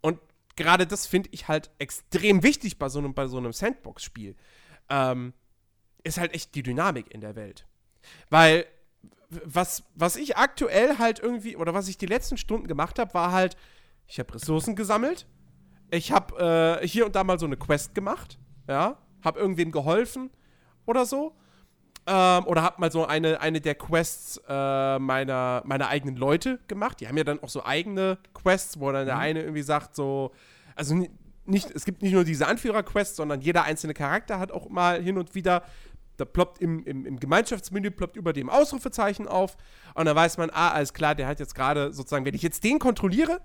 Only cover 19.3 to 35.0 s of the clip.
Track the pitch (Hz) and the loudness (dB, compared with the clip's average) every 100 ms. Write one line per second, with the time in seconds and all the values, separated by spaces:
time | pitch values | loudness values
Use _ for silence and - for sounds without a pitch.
19.3 | 160 196 170 165 156 139 185 240 262 262 | 0 -2 0 -2 0 2 2 0 -6 -12
20.3 | _ _ _ _ _ - 247 247 277 311 | _ _ _ _ _ 0 2 2 -2 -4
21.3 | _ _ _ _ _ _ - - 190 185 | _ _ _ _ _ _ -12 0 4 6
22.3 | 180 165 165 170 - 165 165 160 156 165 | 6 4 2 2 2 0 0 0 2 2
23.3 | 160 160 160 147 143 - 165 165 - - | 2 0 -2 -2 -4 0 0 0 -6 -12
24.3 | - - 139 139 135 135 135 135 131 135 | -14 -6 -2 0 2 2 0 0 0 0
25.3 | 131 127 123 - 139 135 143 139 127 135 | -2 0 -2 -2 -2 0 -2 -4 -2 2
26.3 | 165 262 254 - 196 202 - 110 143 147 | 2 0 -6 -8 -6 -6 -6 -4 -2 -2
27.3 | 147 135 143 - 147 190 190 190 185 _ | -4 -6 -8 -2 -2 -2 -2 -2 -2 _
28.3 | - 185 190 - 151 139 135 135 120 143 | -2 2 2 0 -6 -2 -2 -2 -2 -2
29.3 | 160 156 151 139 147 - - 139 139 135 | -2 -4 -6 -2 -2 -2 -6 -4 -2 -6
30.3 | - _ - - - 143 165 175 - - | -10 _ -20 -20 -8 0 0 0 -8 -20
31.3 | - - 196 - - - 185 196 185 165 | -18 0 0 0 -8 -8 -2 2 4 4
32.3 | 147 147 233 240 214 196 208 202 - 151 | 2 0 0 0 -2 0 -2 -2 -4 -4
33.3 | 139 143 170 151 156 156 151 143 190 - | -2 2 2 2 -2 -6 -4 -2 -2 -4
34.3 | 196 190 180 - 185 175 175 | -6 -6 -8 -6 2 2 2